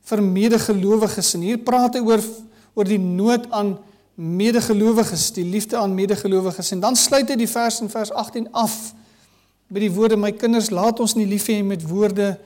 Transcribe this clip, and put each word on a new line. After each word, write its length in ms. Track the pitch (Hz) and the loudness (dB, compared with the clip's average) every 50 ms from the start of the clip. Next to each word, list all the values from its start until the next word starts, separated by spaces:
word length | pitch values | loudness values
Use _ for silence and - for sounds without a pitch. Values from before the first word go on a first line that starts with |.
| _ - | _ -4
vir 140 | 226 208 208 | 0 2 2
medegelowiges. 1080 | 190 185 190 208 233 226 226 226 - 214 196 185 196 214 220 214 208 - - 180 - - 175 | 2 2 2 4 4 4 2 2 2 0 0 2 4 4 4 4 2 0 -2 -2 -2 -2 -2
En 80 | 170 190 | -2 -2
hier 140 | 240 233 233 | -2 -2 -2
praat 320 | 247 247 254 247 240 233 | 0 2 2 2 2 0
hy 80 | 254 240 | 0 2
oor, 200 | 214 226 214 214 - - - - - - - _ _ _ | 2 2 2 2 -2 -10 -14 -20 -20 -20 -20 _ _ _
oor 140 | - 208 190 | -2 0 0
die 100 | 214 202 | 2 0
nood 480 | 185 180 180 180 196 226 240 233 240 - - | 0 0 0 0 2 2 2 2 0 -2 -4
aan 220 | 214 208 202 190 - - - - _ _ _ _ - | -2 -2 -2 -4 -6 -10 -20 -20 _ _ _ _ -10
medegelowiges, 1120 | 170 160 170 180 202 233 233 240 220 - 226 202 214 220 226 220 220 - 190 156 - - | -6 -4 -2 0 2 2 2 2 2 2 2 2 4 4 4 4 2 0 0 -2 -4 -4
die 140 | - - 175 | -4 -4 -4
liefde 320 | 175 180 214 208 - - 240 | -2 -2 -4 -4 -2 -2 -2
aan 180 | 214 196 190 | 0 0 0
medegelowiges. 760 | 185 196 196 202 196 - 202 190 185 190 190 170 - 175 - 196 | 0 0 0 0 -2 0 0 0 2 0 0 -4 -4 -6 -4 -4
En 60 | 185 | 0
dan 160 | 185 226 254 | 0 0 2
sluit 340 | 233 - - 277 269 277 226 | 2 2 2 2 2 2 2
hy 80 | 277 226 | -2 -2
die 120 | 233 220 | -2 -2
vers 320 | - 240 233 233 226 - | -2 -2 -2 -2 -2 -4
in 80 | 226 202 | -6 -8
vers 220 | - 226 214 208 | -6 -6 -6 -6
agtien 380 | - - 214 220 - 240 226 - | -4 -6 -8 -6 -6 -8 -8 -6
af 420 | - 233 226 208 - - - - - - - _ _ _ _ _ _ _ _ _ _ _ _ _ | -4 -2 -2 -2 -2 -6 -10 -16 -18 -20 -20 _ _ _ _ _ _ _ _ _ _ _ _ _
met 140 | 185 196 214 | -6 -2 -2
die 80 | 214 175 | -2 0
woorde, 240 | 190 220 226 220 208 | 2 2 2 4 2
"My 140 | 202 208 | 0 -2
kinders, 380 | 208 214 - 233 233 233 208 220 | -2 -2 0 2 2 2 2 0
laat 300 | 202 175 190 226 233 - | -2 0 0 0 0 0
ons 160 | 240 214 - | -2 -2 0
nie 100 | 226 214 | 0 0
lief 220 | 196 202 208 - - | 0 0 -2 -2 0
hê 160 | 226 208 202 | -2 0 0
met 240 | 196 196 180 160 156 | -2 -2 -4 -6 -6
woorde 520 | 170 196 208 208 196 196 202 202 190 - - | -2 0 2 2 2 2 0 0 -2 -4 -10